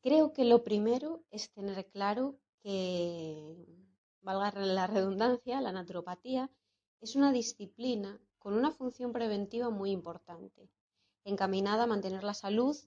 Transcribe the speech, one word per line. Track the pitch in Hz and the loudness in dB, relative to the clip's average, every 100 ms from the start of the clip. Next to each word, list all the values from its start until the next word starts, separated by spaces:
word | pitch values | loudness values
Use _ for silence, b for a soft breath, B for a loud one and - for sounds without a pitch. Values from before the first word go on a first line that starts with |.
Creo | 254 311 302 | 6 6 4
que | 294 | 4
lo | 240 233 | 6 6
primero | 233 208 220 254 294 330 _ | 6 0 2 0 -2 -8 _
es | 214 - | -12 -12
tener | - 196 190 190 | -10 -8 -8 -10
claro | 196 202 214 269 277 _ _ | -4 -2 0 -2 -6 _ _
que, | 202 190 185 180 170 170 160 156 151 170 - 170 190 _ _ _ | -6 -4 -2 -2 -2 -4 -8 -10 -14 -18 -20 -20 _ _ _ _
valga | 190 196 202 202 | -4 -2 0 0
la | 190 190 185 | 0 2 2
redundancia, | 202 190 190 233 247 - 262 | 2 2 2 2 2 -2 -2
la | 233 | -2
naturopatía | 185 175 175 180 180 247 262 269 _ _ _ _ _ | -4 -8 -8 -8 -10 -4 -4 -4 _ _ _ _ _
es | 226 | -4
una | 269 277 | 4 6
disciplina | 254 226 - 202 - 254 220 196 202 _ _ | 4 0 -8 -16 -6 -2 -2 -4 -10 _ _
con | 202 | -2
una | 208 285 | 2 2
función | 311 254 - 247 | 0 -8 -4 -4
preventiva | 233 226 202 202 233 240 | -2 0 -2 -2 -2 -2
muy | 208 196 | -2 -2
importante, | 190 165 170 - 196 196 _ 196 _ _ _ _ _ | -2 -6 -14 -16 -18 -18 _ -20 _ _ _ _ _
encaminada | 202 196 190 190 202 214 | -6 0 0 2 2 2
a | 233 | 2
mantener | 208 190 190 | 0 -2 -4
la | 202 | -4
salud | 208 196 214 262 294 | -6 0 2 2 0